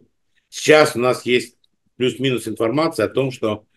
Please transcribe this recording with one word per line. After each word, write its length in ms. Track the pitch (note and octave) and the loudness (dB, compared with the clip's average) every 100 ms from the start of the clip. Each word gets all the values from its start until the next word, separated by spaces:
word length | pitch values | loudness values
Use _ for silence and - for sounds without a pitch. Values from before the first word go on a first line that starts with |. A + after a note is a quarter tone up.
| - _ _ _ _ | -12 _ _ _ _
сейчас 460 | - - D3+ D3+ | -4 4 6 4
у 60 | A2+ | 2
нас 260 | B2 A#2+ A#2 | -2 -2 0
есть 300 | B2 - _ _ _ _ - | 0 -2 _ _ _ _ -4
плюс-минус 500 | B2+ A2 C3 A#2+ A2 | -4 -2 -2 -4 -6
информация 600 | G#2+ A2+ C#3 E3 D#3+ G2+ | -4 -2 0 -2 -2 -2
о 40 | |
том, 220 | B2+ C3+ | 0 -2
что 340 | B2+ A2 G#2 - | -4 -6 -6 -10